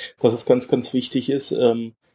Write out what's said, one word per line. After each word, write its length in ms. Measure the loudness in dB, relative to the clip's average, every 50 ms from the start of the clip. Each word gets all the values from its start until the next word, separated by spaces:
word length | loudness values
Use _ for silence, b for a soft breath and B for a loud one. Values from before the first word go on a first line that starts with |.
| B B B _
dass 140 | 2 2 2
es 120 | 2 2
ganz, 220 | 2 2 2 2
ganz 260 | 0 0 0 0 -2 -4
wichtig 360 | -4 -4 -2 -4 -4 -2 -2
ist, 240 | -2 -2 -2 -2 0
ähm, 400 | 2 2 2 2 0 -4 -10 -14 _ _ _